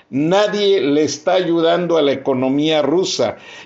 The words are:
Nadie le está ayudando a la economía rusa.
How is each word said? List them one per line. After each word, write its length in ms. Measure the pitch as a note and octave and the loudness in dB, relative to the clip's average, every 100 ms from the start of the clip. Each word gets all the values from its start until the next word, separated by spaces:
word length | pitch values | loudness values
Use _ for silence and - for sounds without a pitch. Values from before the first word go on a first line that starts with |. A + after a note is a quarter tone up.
| _ | _
Nadie 680 | C3 D#3 F#3+ G#3 G3+ G3+ G3 | -4 0 2 0 0 2 2
le 220 | C#3+ C#3+ | 2 2
está 300 | D3+ - - F3+ | 0 -2 0 0
ayudando 600 | F3 E3+ E3 F3 F3 E3 | 0 0 2 0 0 2
a 40 | |
la 100 | C#3+ | 2
economía 680 | C3+ C#3 B2+ C3 C#3+ D3+ D#3 | 0 -2 -2 0 0 0 0
rusa. 560 | C#3 E3 F#3 - A2+ - - - | 0 0 -2 -2 -4 -4 -18 -20